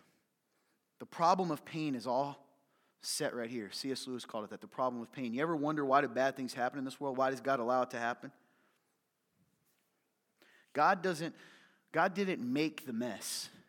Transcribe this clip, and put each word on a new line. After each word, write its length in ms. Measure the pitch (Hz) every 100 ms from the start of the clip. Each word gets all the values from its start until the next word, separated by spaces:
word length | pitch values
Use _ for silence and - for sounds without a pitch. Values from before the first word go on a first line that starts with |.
| _ _ _ _ _ _ _ _ _ -
the 80 | 123
problem 440 | - 170 190 180
of 140 | 143
pain 300 | - 160 156
is 120 | 127 113
all 380 | 123 143 139 - _ _ _ _ _
set 340 | - - 147
right 160 | 120 117
here. 200 | 123 98
C 180 | - 135
S 160 | 123 -
Lewis 180 | 123
called 200 | - 110
it 60 | 104
that, 100 | 101
the 60 | 104
problem 360 | - 127 120
of 80 | 113
pain. 240 | - 123
You 80 | 120
ever 140 | 165 160
wonder, 280 | 147 151
why 160 | 139 135
do 80 | 139
bad 280 | 117 135 131
things 180 | 123
happen 240 | 131 123 143
in 60 |
this 160 | 131 -
world? 160 | 143 127
Why 140 | 131
does 100 | 135
God 200 | 120 135
allow 220 | 117 127
it 80 | 123
to 80 | 120
happen? 320 | 117 120 135 - _ _ _ _ _ _ _ _ _ _ _ _ _ _ _ _ _ _ _ _ - - _
God 300 | 135 160 196
doesn't, 320 | 180 156 165 - - - - _ _
God 220 | 156 185
didn't 260 | 180 190 170
make 460 | 120 135 156 156 131
the 60 |
mess. 560 | 113 123 95 - - - -